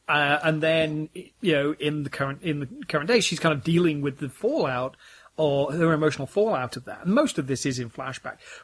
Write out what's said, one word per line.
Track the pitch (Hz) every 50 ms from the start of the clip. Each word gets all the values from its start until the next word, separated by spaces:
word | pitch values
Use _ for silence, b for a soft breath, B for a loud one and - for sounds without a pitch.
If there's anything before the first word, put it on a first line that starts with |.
| _ -
Uh, | 151 147 147 143 147 147
and | 165 160 160 151
then, | 156 160 160 160 160 156 151 151 156 - - - - - _ _
you | 240 185
know, | 156 143 143 147 156 -
in | 147 147 151 151
the | 143 139
current, | - - 160 135 139 -
in | - 170 147 147
the | 139 131 233 302 240 -
current | - 147 147 185
day, | 247 233
she's | - - 175 -
kind | - 165
of | 151 139
dealing | - 165 165 170 180 165 151 143
with | 143 143 135 -
the | 151 127
fallout | - - 202 240 302 285 175 135 127 123 127 131 - B B B B B B B B
or | - 156 147 139 139 143 143
her | 147 170 165 165
emotional | 160 151 156 151 139 143 135
fallout | - - 202 214 226 190 131 127 120 -
of | 123 -
that. | - 104 - -
And | 175 208
most | 277 302 - - 185
of | 139
this | 131 135 - -
is | 139 127 123
in | 120 113
flashback, | - - 131 135 127 - - 127 - B B B B B